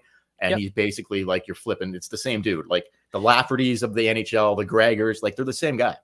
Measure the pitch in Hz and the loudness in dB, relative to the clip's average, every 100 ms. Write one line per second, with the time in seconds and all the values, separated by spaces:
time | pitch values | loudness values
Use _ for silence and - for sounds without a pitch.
0 | - _ _ _ 92 101 98 107 104 104 | -12 _ _ _ -2 0 -2 -2 -2 -4
1 | - 101 92 92 - 87 113 92 95 90 | -4 -4 0 -2 -2 -10 -6 -6 -6 -8
2 | - 107 135 110 104 82 - 90 - _ | -10 -8 -4 -2 0 -2 0 -2 -2 _
3 | _ 98 110 120 127 131 127 117 120 107 | _ 0 4 4 4 0 0 0 -2 0
4 | 110 113 107 110 104 101 95 110 113 107 | 2 0 0 2 2 2 2 4 4 4
5 | 110 107 107 117 131 - 156 120 120 - | 0 0 -4 -4 -6 -2 -2 0 0 -2